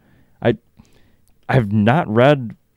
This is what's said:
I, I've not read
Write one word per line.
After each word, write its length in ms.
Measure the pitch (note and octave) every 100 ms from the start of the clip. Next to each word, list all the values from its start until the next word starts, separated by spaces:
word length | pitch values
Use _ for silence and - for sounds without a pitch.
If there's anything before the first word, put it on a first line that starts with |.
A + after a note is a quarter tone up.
| _ _ _ _
I, 160 | A2+ D#3+ _ _ _ _ _ _ _ _ -
I've 220 | B2+ G#2
not 380 | G#2+ G#2 D3 D#3+
read 480 | G#2+ C3 D3 A2+ - _